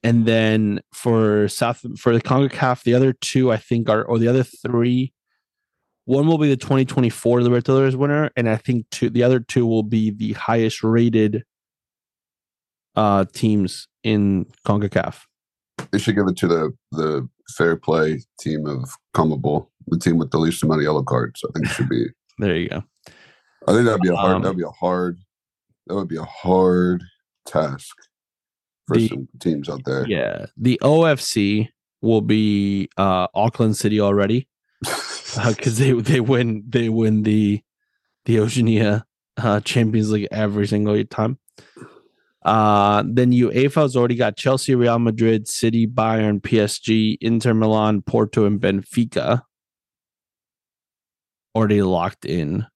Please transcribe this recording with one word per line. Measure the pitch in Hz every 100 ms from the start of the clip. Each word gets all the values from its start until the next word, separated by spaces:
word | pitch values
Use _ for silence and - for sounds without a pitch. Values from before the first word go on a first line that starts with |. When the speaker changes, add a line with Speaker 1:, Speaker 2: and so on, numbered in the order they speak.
Speaker 1:
and | 117 117 113
then | 113 110 110 107 101 -
for | - 123 113 110 104 104
South, | - 117 120 120 110
for | -
the | 117
concacaf, | - 131 139 - 131 123
the | -
other | 120 135
two, | 123 - 131 127
I | 110
think, | - 117 113
are, | 107
or | 110 113
the | 113
other | 131
three, | 127 - - 120 120 123 131 _ _ _ _ _ _ _ _ _
one | - 131 151
will | 160
be | 151
the | 131
twenty | - 135
twenty-four | 131 - 120 - 117 120
Libertadores | 120 123 120 135 135
winner, | 131 143 147 151 -
and | 117
I | 110
think | - 123 110
two, | - 120
the | 117
other | 120 131
two | 113 - 117
will | 113
be | 107 113 110
the | 104 110
highest | 107 - 117 110 -
rated, | 110 117 120 113 107 107 - _ _ _ _ _ _ _ _ _ _ _ _ _ _ -
uh, | 107 101 95
teams | - 113 104 95 - - _
in | 113 107 101 98 - _ -
concacaf. | 104 101 101 - - _ _ _ _ _ - -
Speaker 2:
They | 101
should | -
give | 101 95
it | 87
to | 90
the, | 85 78 - _
the | 76 78 73 64 _ - -
fair | 85 82
play | - 80 78 80 - -
team | 82 78 76
of | 69 65 - _ -
conmebol, | 80 73 73 73 - _ -
the | 85
team | 90 85
with | 82
the | -
least | 82 87
amount | 78 80
of |
yellow | 73 76
cards. | 69 62 58 -
I | -
think | - 73
it |
should | - 65
be. | 58 58
Speaker 1:
<laughs> | - _ -
There | 104 85
you | 85
go. | - - _ - - _ _ _ _ -
Speaker 2:
I |
think | 104 120
that'd | 107
be | 90
a | 87
hard, | 98 92
Speaker 1:
Um, |
Speaker 2:
that'd | 92 90
be |
a | 80
hard, | - 90 90 90 87 95 _ _ _ _ _ -
that |
would | 98 92
be | 80
a |
hard | 78 - 90 92 92 90 90 90 87 _ _ _ -
task | 78 73 67 - - _ _ _ _ _ _ _ _ -
for | 113
Speaker 1:
the, | 110
Speaker 2:
some | 69 65 -
teams | 90 76 71
out | 71
there. | 67 67 67
Speaker 1:
yeah, | 87 58 50 - -
the | 120 123
O | 131 156
F | 165 139
C | - - 101 107 110 _ _ _
will | 113 113
be, | 104 107 107 101 101 98 95 -
uh, | 98 92 90
Auckland | - 104 - 113 107
City | 110 107
already, | 101 101 98 120 135 _ _
Speaker 2:
<laughs> | _ -
Speaker 1:
uh, | - - - - - 110 110
'cause | - 113
they, | 131
they | 123 113 147
win, | 117 131 120 107 107
they | 123 117
win | 110 110 107
the, | 107 107 104 104 _ _ _ _ _ _ -
the | 113
Oceania, | 113 120 113 110 107 107 - _ _ -
uh, | 117 104
Champions | - 127 113 110 107
League | 107 101
every | 107 107 104 101
single | 104 104 104
time. | 98 - 110 131 _ _ - - - _ _ _ _ _
Uh, | - 110 107 104 101 104 104
then | 117 123
uefa | 123 120 117 139 147
has | 147 123
already | 120 120
got | 113 104
Chelsea, | 135 131 -
Real | 131 120 117
Madrid, | 117 110 113 110 107
City, | - 113 113 110
Bayern, | 120 110 110 107 104
P | - 113
S | 104 -
G, | - 110 110 -
Inter | 113 117 120
Milan, | 110 110 110 107 107
Porto, | - 113 107 -
and | 104 101
Benfica | 95 98 92 - 117 - - 123 _ _ _ _ _ _ _ _ _ _ _ _ _ _ _ _ _ _ _ _ _ 110
already | 107 104
locked | 95 87 90 - -
in. | 85 73 95 117